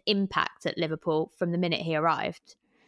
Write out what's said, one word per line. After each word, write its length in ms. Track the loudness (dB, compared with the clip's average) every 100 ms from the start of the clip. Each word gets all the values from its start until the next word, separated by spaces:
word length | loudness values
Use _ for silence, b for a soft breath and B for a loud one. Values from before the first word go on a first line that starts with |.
| 0
impact 600 | 0 2 0 -2 -4 -6
at 120 | -2
Liverpool 540 | -4 -2 0 0 -2 -2
from 160 | -2
the 60 | 0
minute 220 | 0 0
he 140 | 0 0
arrived. 600 | 2 0 -2 -6 -18 -20 B B